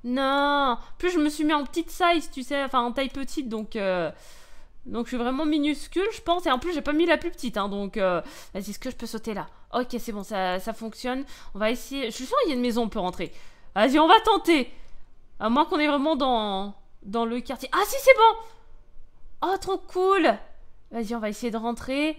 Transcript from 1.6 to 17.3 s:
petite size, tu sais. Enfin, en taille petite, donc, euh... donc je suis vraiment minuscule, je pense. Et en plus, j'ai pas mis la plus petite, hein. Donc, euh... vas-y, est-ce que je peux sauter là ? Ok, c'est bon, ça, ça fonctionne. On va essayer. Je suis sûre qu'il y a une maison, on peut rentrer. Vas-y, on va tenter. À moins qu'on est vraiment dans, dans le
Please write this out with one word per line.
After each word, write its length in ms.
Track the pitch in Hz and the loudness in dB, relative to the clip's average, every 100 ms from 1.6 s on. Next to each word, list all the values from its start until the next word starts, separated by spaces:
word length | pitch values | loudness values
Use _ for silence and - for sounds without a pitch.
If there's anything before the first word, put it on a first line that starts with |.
| 285 | 0
petite 260 | - 330 | -4 -6
size, 380 | - 349 339 - | 0 2 2 0
tu 120 | - | -10
sais. 200 | 254 285 | -4 -4
Enfin, 180 | 269 262 | 0 0
en 100 | 240 | 0
taille 180 | 240 269 | -2 -4
petite, 400 | 269 269 - 254 | -4 -4 -4 -4
donc, 260 | 214 214 226 | -6 -6 -4
euh... 360 | 196 180 160 - - - - - - - - | 0 0 -2 -6 -18 -20 -16 -16 -16 -16 -8
donc 200 | 208 233 | -6 -4
je 40 | |
suis 80 | 247 | -2
vraiment 280 | 240 262 311 | -2 0 0
minuscule, 640 | 302 285 294 - 339 403 | 2 0 -2 -4 -2 -2
je 80 | 427 | -4
pense. 240 | - 349 349 | -2 0 2
Et 60 | |
en 80 | 254 | 0
plus, 140 | 339 | 0
j'ai 80 | 320 | -4
pas 120 | 277 | 0
mis 120 | 302 339 | 2 4
la 120 | 311 | 2
plus 120 | 339 | 0
petite, 280 | - 240 208 | -6 -6 -4
hein. 100 | 196 | -4
Donc, 280 | 202 196 214 | -4 -6 0
euh... 240 | 185 175 196 - - | 0 0 -4 -16 -12
vas-y, 160 | 190 202 | -10 -10
est-ce 100 | 202 | -8
que 100 | 262 | -10
je 60 | 247 | -8
peux 100 | 233 | -10
sauter 280 | 220 226 | -8 -6
là ? 140 | 202 156 - - | -8 -8 -14 -6
Ok, 220 | 233 247 240 | -4 -2 -6
c'est 140 | - | -6
bon, 100 | 208 | -8
ça, 360 | 190 202 185 185 | -6 -2 0 -2
ça 140 | 226 | -4
fonctionne. 520 | 220 226 - 254 262 277 - - 196 | -8 -10 -8 -6 -6 -8 -12 -12 -2
On 40 | |
va 120 | 214 | -2
essayer. 340 | 247 - 277 240 | -2 -4 -6 -6
Je 100 | 220 | -6
suis 100 | 262 | -2
sûre 120 | 539 | 2
qu'il 80 | 427 | 2
y 20 | |
a 20 | 254 | 2
une 60 | |
maison, 220 | 247 226 | 0 0
on 60 | 226 | 0
peut 100 | 226 | -2
rentrer. 340 | 180 - 170 - - - - 190 | -4 -4 -8 -8 -14 -16 -6 2
Vas-y, 240 | 247 294 | 6 6
on 80 | 320 | 8
va 120 | 427 | 8
tenter. 500 | 440 392 - 320 - - - - - - - - | 8 2 6 4 2 -6 -10 -10 -12 -16 -16 -4
À 100 | 214 | 2
moins 160 | 247 320 | 4 4
qu'on 140 | 330 | 4
est 80 | 302 | 2
vraiment 280 | 285 285 311 | 4 2 2
dans, 580 | 262 240 208 190 202 202 - - | 2 2 0 -2 -4 -10 -20 -18
dans 220 | 208 220 | -6 -2
le 160 | 233 | -2